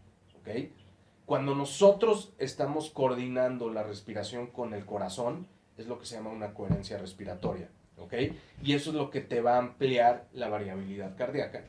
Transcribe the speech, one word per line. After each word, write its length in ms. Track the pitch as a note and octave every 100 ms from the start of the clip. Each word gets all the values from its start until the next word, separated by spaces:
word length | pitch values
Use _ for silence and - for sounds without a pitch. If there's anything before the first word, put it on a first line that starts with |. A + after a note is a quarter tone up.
| - _ _ -
¿ok? 300 | - A2+ - - - _ _ _ -
Cuando 300 | C3+ C#3 C#3+
nosotros 760 | C#3 - G3 G3 A3+ G#3 - -
estamos 520 | C3+ - C#3 D#3 D3+
coordinando 800 | - C3 B2 B2+ B2+ B2+ B2+ A2+
la 140 | A2
respiración 640 | G#2 G2+ - G#2 G2 A#2+ A#2+
con 260 | - A2+
el 120 | G#2 G2
corazón, 640 | G#2 F#2 B2+ A#2+ D#3+ F#3 _ _ -
es 100 | A2+
lo 120 | A#2+
que 60 | -
se 100 | A2+
llama 160 | A2
una 220 | A2 G#2
coherencia 440 | - G2 G2+ - G2+
respiratoria, 720 | F#2 - F#2 F2+ - - E2+ - _ -
¿ok? 160 | E2+ A#2 C#3 - - -
Y 100 | C#3
eso 160 | C#3+ D3
es 60 | D3+
lo 140 | C3+
que 120 | C3+
te 180 | - A#2+
va 140 | A#2+ B2
a 40 |
ampliar 680 | B2 - C3+ B2 A#2+ A#2+ -
la 160 | B2+ A2+
variabilidad 680 | G#2 G2 F#2+ G2 G2 F#2+ -
cardíaca, 500 | B2+ C3+ - -